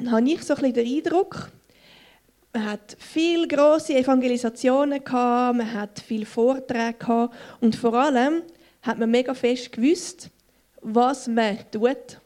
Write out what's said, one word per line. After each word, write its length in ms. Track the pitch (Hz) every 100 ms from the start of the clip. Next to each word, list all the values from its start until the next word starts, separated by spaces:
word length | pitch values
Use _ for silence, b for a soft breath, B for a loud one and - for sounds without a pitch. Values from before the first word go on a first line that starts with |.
| 247
habe 200 | 226 247
ich 140 | 339
so 120 | - 285
ein 60 |
bisschen 120 | 269
den 240 | 240 233 285
Eindruck, 540 | 339 330 403 - - _ _ b b b b b b _ _
man 120 | 233 214
hat 260 | 208 - -
viel 480 | - 320 330 339 330
grosse 480 | 285 294 311 311 269
Evangelisationen 1080 | 262 262 254 240 233 226 247 269 285 277
gehabt, 540 | 277 247 247 240 247 240
man 160 | 220
hat 260 | 220 208 -
viel 240 | - 220
Vorträge 720 | 214 - 240 269 262 240 233 233
gehabt 360 | - 233 240 B B B
und 140 | 226 -
vor 200 | 233 233
allem 480 | 294 254 269 330 330 b b b
hat 160 | - 220
man 100 | 226
mega 240 | 240 254
fest 380 | 254 240 247 -
gewusst, 580 | - 262 359 - - - _ _ _ _ _
was 460 | 220 220 247 277 247
man 300 | 226 220 196 -
tut 500 | 214 240 269 - -